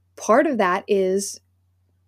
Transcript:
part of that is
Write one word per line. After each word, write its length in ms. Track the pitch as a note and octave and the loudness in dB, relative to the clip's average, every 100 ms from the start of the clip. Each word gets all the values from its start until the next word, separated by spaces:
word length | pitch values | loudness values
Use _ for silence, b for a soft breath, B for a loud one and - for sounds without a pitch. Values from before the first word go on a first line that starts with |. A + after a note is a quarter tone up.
| _ - | _ -8
part 300 | - A#3 D#4+ | 0 2 2
of 100 | A#3 | 0
that 260 | F#3+ F#3 - | 0 -2 -2
is 540 | G3 F#3 G3 G3 - _ _ _ _ _ _ | 0 0 -2 -4 -12 _ _ _ _ _ _